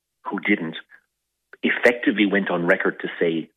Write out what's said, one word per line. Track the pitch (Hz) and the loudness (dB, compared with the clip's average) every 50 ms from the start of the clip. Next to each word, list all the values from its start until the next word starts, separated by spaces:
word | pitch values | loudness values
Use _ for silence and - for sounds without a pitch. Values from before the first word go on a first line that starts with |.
| _ _ _ _ - - | _ _ _ _ -10 -8
who | - 98 | -6 -4
didn't | - - 104 - 85 80 80 - - _ - - _ _ _ _ _ _ _ _ _ _ - - - | 0 0 0 0 -2 -6 -10 -10 -16 _ -20 -20 _ _ _ _ _ _ _ _ _ _ -12 -4 -2
effectively | 120 - - - 120 120 120 - - - 101 107 | -2 0 4 4 4 4 4 0 0 2 2 2
went | 98 95 98 95 - | 2 2 0 0 0
on | 92 87 85 | -2 -2 2
record | 85 95 92 - 95 85 - | 2 2 2 2 -2 -4 -4
to | - 87 - - | -8 -8 -4 -2
say | 90 85 82 80 76 - _ | -2 0 0 -2 -6 -8 _